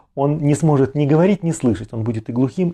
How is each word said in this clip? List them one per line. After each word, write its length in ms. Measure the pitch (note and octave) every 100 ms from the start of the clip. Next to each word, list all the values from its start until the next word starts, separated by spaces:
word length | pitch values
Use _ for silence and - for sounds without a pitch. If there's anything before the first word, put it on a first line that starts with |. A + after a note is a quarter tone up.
| _
Он 240 | - C#3+ D3+
не 160 | D3
сможет 400 | C#3+ D#3+ C#3+ C3+
ни 120 | D3 C#3+
говорить, 360 | D#3 F#3+ G3+
ни 80 | E3
слышать. 420 | D#3+ B2+ F#2+ G#2+
Он 120 | A2+
будет 240 | A2 A2 A2
и 40 |
глухим, 380 | A#2+ C3 F#3 F3